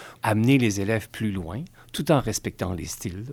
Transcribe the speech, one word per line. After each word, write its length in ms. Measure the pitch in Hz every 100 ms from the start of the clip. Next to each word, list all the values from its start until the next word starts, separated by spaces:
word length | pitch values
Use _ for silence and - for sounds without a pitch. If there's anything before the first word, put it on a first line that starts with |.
| - -
amener 360 | 113 107 117 139
les 240 | 117 101
élèves 260 | 98 113 -
plus 240 | - 110
loin, 320 | 95 82 101 175 - -
tout 200 | - 143
en 80 | 147
respectant 540 | 110 107 - - 92
les 100 | 92
styles. 400 | 80 - - 90 120